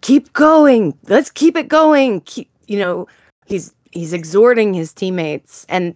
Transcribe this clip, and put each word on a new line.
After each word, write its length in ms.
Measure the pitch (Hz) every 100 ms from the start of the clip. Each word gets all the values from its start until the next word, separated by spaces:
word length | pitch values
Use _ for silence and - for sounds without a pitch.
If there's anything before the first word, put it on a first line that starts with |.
"Keep 320 | - 277 -
going, 640 | - 302 320 294 240 180 - -
let's 220 | 220 285
keep 260 | - 311 330
it 120 | 262
going." 520 | 311 311 294 269 190
Keep, 260 | - - - _ -
you 100 | 202
know, 280 | 180 175 - _ _ _ -
he's, 280 | 196 - _ _
he's 220 | 170 165
exhorting 600 | 175 160 190 233 233 208
his 200 | 185 160
teammates, 760 | - 190 180 160 143 _ - -
and 260 | 185 175